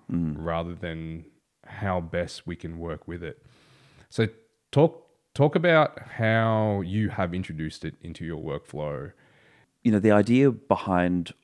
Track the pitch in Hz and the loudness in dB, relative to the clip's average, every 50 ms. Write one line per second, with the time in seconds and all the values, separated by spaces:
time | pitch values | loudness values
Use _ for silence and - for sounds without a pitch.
0 | _ - - 85 85 78 76 76 80 85 82 82 85 87 87 82 90 85 82 80 | _ -6 -4 -2 -2 -2 -4 -6 -6 -4 -4 -4 -4 -6 -8 -10 -10 -10 -10 -8
1 | 80 80 80 82 85 - _ _ _ _ _ _ _ - - - 101 98 92 90 | -10 -10 -12 -12 -14 -18 _ _ _ _ _ _ _ -20 -12 -8 -4 -4 -2 -4
2 | 82 82 87 87 87 82 - - - 87 87 - - 82 82 82 85 82 78 76 | -4 -4 -4 -4 -4 -6 -8 -12 -12 -12 -12 -10 -10 -12 -12 -10 -10 -10 -10 -10
3 | - - 85 85 85 78 - - _ _ _ _ _ _ _ _ _ _ _ - | -12 -12 -12 -10 -10 -12 -14 -16 _ _ _ _ _ _ _ _ _ _ _ -20
4 | - _ - - 113 107 - _ _ _ _ _ _ _ - 139 156 165 - - | -20 _ -2 -2 -2 -2 -2 _ _ _ _ _ _ _ 2 4 4 4 4 0
5 | - _ _ _ _ _ - - 139 151 - 175 160 175 165 156 151 - - - | -18 _ _ _ _ _ 0 2 2 4 4 2 4 4 6 6 4 4 0 -6
6 | - - - - 113 110 113 113 113 113 110 110 107 107 104 101 92 87 98 110 | -18 -12 -6 -2 0 2 2 4 2 2 2 2 2 2 0 0 -2 -2 -2 0
7 | 107 98 - - 95 87 87 92 92 - 80 78 80 78 - - - 82 - - | 0 0 0 -2 -2 -2 -2 -4 -6 -6 -6 -6 -6 -6 -8 -8 -10 -10 -10 -10
8 | - 87 82 - 82 80 82 78 78 76 71 69 - - - 73 76 76 73 67 | -12 -14 -12 -10 -10 -10 -8 -8 -8 -8 -8 -8 -10 -10 -10 -8 -6 -6 -6 -8
9 | 69 - - _ _ _ _ _ _ _ _ _ _ _ _ _ - 120 107 101 | -10 -12 -16 _ _ _ _ _ _ _ _ _ _ _ _ _ 0 2 2 4
10 | 95 110 104 104 104 110 120 127 139 139 117 107 - - 98 - - - 92 90 | 6 6 6 6 6 6 4 4 6 4 2 2 0 0 0 0 0 0 2 2
11 | 90 90 90 90 85 - - _ | 2 2 2 0 -2 -4 -10 _